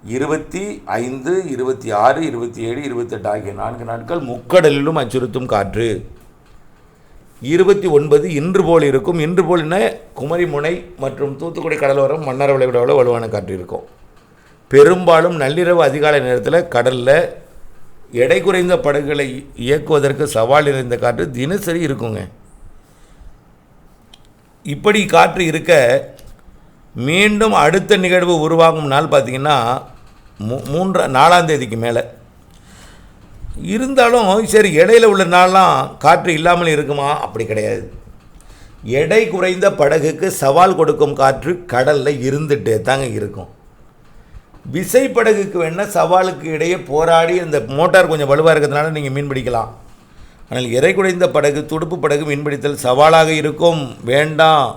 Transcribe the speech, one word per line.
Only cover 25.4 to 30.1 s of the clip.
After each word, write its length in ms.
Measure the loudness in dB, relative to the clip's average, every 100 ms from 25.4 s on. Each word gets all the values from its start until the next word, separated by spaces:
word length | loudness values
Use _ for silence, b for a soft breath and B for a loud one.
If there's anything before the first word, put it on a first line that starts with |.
| -2
இருக்க, 280 | -2 2 4 4 2 -2 -20 -20 -20 -20 -20 _ _ _ -8 -2
மீண்டும் 500 | 2 2 2 2 2 2
அடுத்த 380 | 0 2 0 2
நிகழ்வு 340 | 2 2 0
உருவாகும் 540 | 2 4 4 4 0 0
நாள் 160 | 2 2
பார்த்தீங்கன்னா, 420 | 2 -4 0 0 0 -4 -6 -20 -20